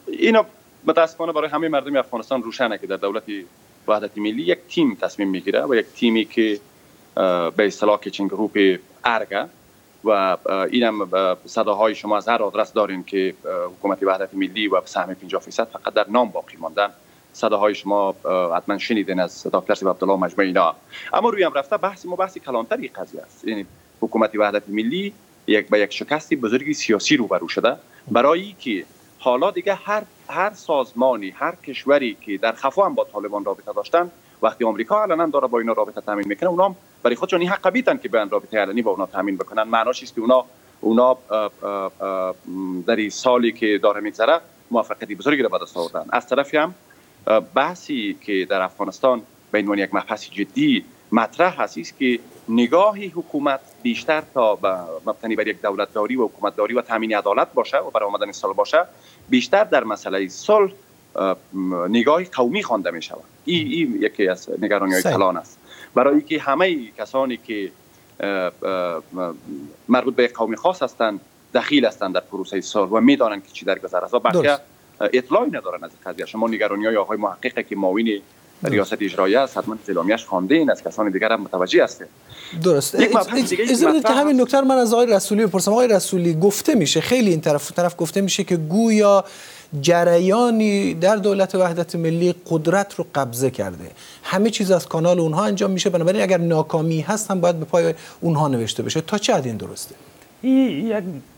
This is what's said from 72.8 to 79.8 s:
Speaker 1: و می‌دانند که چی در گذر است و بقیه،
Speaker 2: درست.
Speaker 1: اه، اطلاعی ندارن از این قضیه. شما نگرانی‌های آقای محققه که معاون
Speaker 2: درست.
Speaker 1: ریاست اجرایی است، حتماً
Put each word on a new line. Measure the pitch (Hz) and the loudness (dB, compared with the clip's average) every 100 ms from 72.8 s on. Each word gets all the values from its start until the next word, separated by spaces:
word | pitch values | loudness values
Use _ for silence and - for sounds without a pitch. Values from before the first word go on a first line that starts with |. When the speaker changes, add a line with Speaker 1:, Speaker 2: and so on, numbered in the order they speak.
| 95 | 0
Speaker 1:
و | 110 | 4
می‌دانند | 120 139 113 101 - | 6 6 2 -2 -10
که | |
چی | - | -8
در | 95 95 | -4 -4
گذر | 92 90 | -4 -4
است | 92 | -2
و | 120 | 0
بقیه، | 117 175 | 2 2
Speaker 2:
درست. | 143 143 - _ _ - | 2 0 -4 _ _ -4
Speaker 1:
اه، | 104 | 0
اطلاعی | 127 127 185 254 | 0 2 2 2
ندارن | 151 95 85 | -4 -6 -10
از | 85 | -12
این | - 92 | -14 -12
قضیه. | 87 - | -10 -8
شما | 110 113 | -2 -2
نگرانی‌های | 110 104 101 107 110 | 0 0 0 0 0
آقای | 95 107 | 0 -2
محققه | 104 92 127 117 | -4 -4 -6 -6
که | - 101 | -6 -2
معاون | 95 101 | 0 2
Speaker 2:
درست. | 113 101 - _ - - 98 | 0 -2 -6 _ -20 -8 -2
Speaker 1:
ریاست | 101 98 107 | 0 0 -2
اجرایی | 101 90 95 113 | -4 0 2 4
است، | 135 - | 2 -4
حتماً | 107 110 | -6 -8